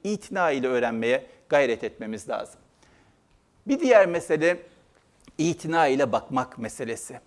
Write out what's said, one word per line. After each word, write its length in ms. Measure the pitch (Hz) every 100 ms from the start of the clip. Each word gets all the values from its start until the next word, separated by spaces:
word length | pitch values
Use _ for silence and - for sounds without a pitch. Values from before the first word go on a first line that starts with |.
itina 460 | 196 214 - 196 170
ile 160 | 139 127
öğrenmeye 600 | 123 117 113 117 131 - - -
gayret 360 | 147 135 113
etmemiz 440 | 110 - 110 110 -
lazım. 320 | 110 107 - _ _ _ _ _ _ _ _ _ _ -
Bir 140 | 277
diğer 260 | 277 220 185
mesele 520 | 170 - 156 165 175 - _ _ _ _ _ - -
itina 480 | 160 - 156 165 147
ile 260 | 139 131
bakmak 460 | 110 - 131 127 -
meselesi. 640 | 110 - 117 113 - 127